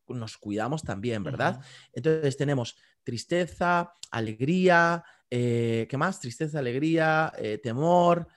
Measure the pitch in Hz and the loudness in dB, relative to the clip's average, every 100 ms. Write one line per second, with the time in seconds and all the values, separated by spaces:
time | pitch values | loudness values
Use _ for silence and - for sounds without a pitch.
0 | - 123 110 - 104 101 117 156 - 98 | -12 -10 -10 -10 -6 -4 -4 -4 -6 -6
1 | 120 110 90 123 147 127 - - - - | -4 -4 -4 -2 -2 -4 -12 -20 -16 -4
2 | 151 160 143 131 143 139 113 - _ _ | 0 2 0 0 0 0 -4 -10 _ _
3 | - 117 - 175 175 - 175 175 175 _ | -10 -8 -2 -2 -2 -2 0 0 -2 _
4 | - 117 110 110 135 185 180 170 170 170 | -8 -6 -4 -2 0 4 6 6 6 2
5 | - _ - 123 120 117 117 113 113 135 | -6 _ -6 -2 0 2 2 0 -2 -2
6 | 175 196 123 - 156 151 123 127 156 160 | -2 -4 -8 -6 -4 -4 -2 0 0 2
7 | 156 156 160 - 110 107 120 120 165 175 | 2 2 0 -2 -6 -4 -4 0 4 6
8 | 175 170 165 | 6 4 -2